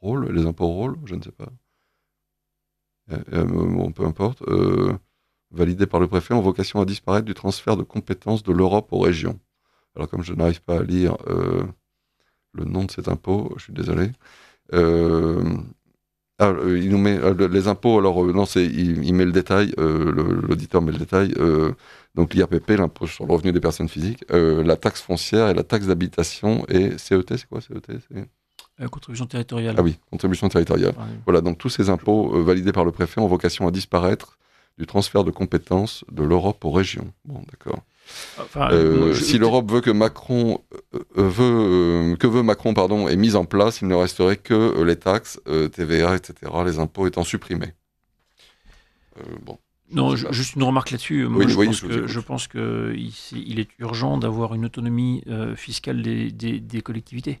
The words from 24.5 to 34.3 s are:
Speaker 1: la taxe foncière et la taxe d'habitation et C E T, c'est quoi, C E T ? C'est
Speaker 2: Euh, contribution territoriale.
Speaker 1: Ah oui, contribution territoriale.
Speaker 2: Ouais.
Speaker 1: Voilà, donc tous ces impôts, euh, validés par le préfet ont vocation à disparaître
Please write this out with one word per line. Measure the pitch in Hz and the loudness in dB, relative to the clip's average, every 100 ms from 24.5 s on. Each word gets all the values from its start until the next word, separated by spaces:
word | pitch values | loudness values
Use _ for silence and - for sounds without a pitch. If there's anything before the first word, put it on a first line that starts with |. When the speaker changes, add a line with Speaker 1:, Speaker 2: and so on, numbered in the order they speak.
| 80 | 2
Speaker 1:
la | 80 80 | 2 2
taxe | 107 - | 0 -4
foncière | - 87 - 104 110 | -4 -4 0 2 2
et | |
la | 87 | 2
taxe | 90 113 98 | 0 -2 0
d'habitation | 90 87 - 85 - 104 113 - | 0 0 -2 -4 -2 -2 0 2
et | 92 95 82 | 2 2 -2
C | - | 0
E | 98 | 0
T, | 90 117 | 0 -6
c'est | - | -8
quoi, | - | -12
C | - | -12
E | 104 | -16
T ? | - 113 - | -14 -16 -14
C'est | - 101 _ _ _ - _ | -16 -16 _ _ _ -20 _
Speaker 2:
Euh, | 123 | -12
contribution | - - 117 127 | -12 -14 -10 -8
territoriale. | 127 120 120 113 107 | -8 -6 -4 -4 2
Speaker 1:
Ah | |
oui, | 87 78 _ | 2 2 _
contribution | 90 95 90 98 | -4 -2 0 2
territoriale. | 90 85 85 90 87 | 2 2 2 2 -2
Speaker 2:
Ouais. | 110 113 113 | -8 -8 2
Speaker 1:
Voilà, | 87 | 2
donc | 85 85 | 2 -2
tous | 127 | -6
ces | - 98 | 0 0
impôts, | 92 - 107 82 | 2 2 2 2
euh, | 55 | 2
validés | 85 92 92 | 2 2 2
par | 95 | 2
le | 87 | 2
préfet | 80 87 - | 0 -4 0
ont | 107 | 2
vocation | 90 87 - 92 | 2 0 -2 -2
à | |
disparaître | 90 95 90 90 101 - | -2 -2 0 0 -2 -6